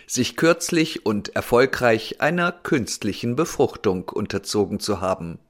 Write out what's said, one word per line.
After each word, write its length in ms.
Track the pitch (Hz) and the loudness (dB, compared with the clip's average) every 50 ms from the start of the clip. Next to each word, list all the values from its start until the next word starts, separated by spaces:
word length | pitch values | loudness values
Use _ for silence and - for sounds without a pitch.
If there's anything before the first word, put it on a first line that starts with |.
| - | -12
sich 300 | - - 127 120 - - | -6 -2 -2 -2 -2 0
kürzlich 720 | - 165 165 170 - - - 180 160 160 160 - - - | 2 4 4 4 2 0 0 2 2 0 0 -2 -4 -2
und 280 | 107 104 104 - - - | -2 -2 -2 -4 -4 -4
erfolgreich 840 | 104 - - 123 120 135 135 - - 127 120 113 113 - - - - | -4 0 2 4 4 4 4 2 2 4 4 4 2 0 -6 -6 -2
einer 320 | 135 147 175 175 170 175 | 0 0 2 2 0 0
künstlichen 840 | - - - - 165 135 98 - - - - 104 90 - - 117 123 | -2 -4 -2 0 0 0 0 -2 -6 -4 -4 -4 -4 -2 -4 -2 0
Befruchtung 760 | 135 165 - - - 131 - - - - 104 92 92 87 - | 0 -2 -2 2 2 2 2 2 -2 0 0 0 0 -4 -6
unterzogen 680 | - - 104 - 101 98 - - - 104 98 104 104 98 | -6 -6 -4 -2 -4 -6 -4 -2 0 0 2 2 0 -6
zu 200 | - - 101 90 | -2 -4 -4 -2
haben. 380 | 95 92 92 - 85 85 80 - _ | 0 -2 -2 -2 -4 -12 -12 -14 _